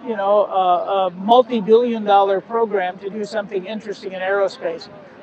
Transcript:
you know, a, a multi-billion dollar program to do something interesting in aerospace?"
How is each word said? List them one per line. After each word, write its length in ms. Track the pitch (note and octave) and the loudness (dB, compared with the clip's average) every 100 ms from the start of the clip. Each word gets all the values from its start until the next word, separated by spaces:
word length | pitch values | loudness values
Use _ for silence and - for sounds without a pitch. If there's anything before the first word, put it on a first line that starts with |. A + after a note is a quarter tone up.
| B3+ | -8
you 100 | G#3+ | -4
know, 300 | G3 G#3 G3+ | 2 2 2
a, 640 | F#3+ F#3 F3 F3 G3 F#3 | 0 2 0 0 -2 -2
a 40 | |
multi-billion 920 | F3+ F#3+ A#3+ B3+ A#3+ G3 A3 B3 A3+ | -4 4 4 4 0 4 4 4 -2
dollar 380 | G#3 G3+ G3 G3 | 2 4 4 0
program 560 | - A3+ A3+ G3+ F3+ F#3 | -2 -2 0 -2 -4 -6
to 100 | G3 | -10
do 140 | G#3+ | -8
something 420 | G#3 G#3+ G3+ G#3 F#3 | -6 -6 -6 -8 -6
interesting 480 | G#3+ G3+ F#3+ G#3 | -10 -10 -12 -10
in 80 | F#3 | -6
aerospace?" 680 | F#3 G3+ F#3+ - F3 D#3+ - - - - | -2 0 -2 -2 -8 -8 -14 -20 -20 -12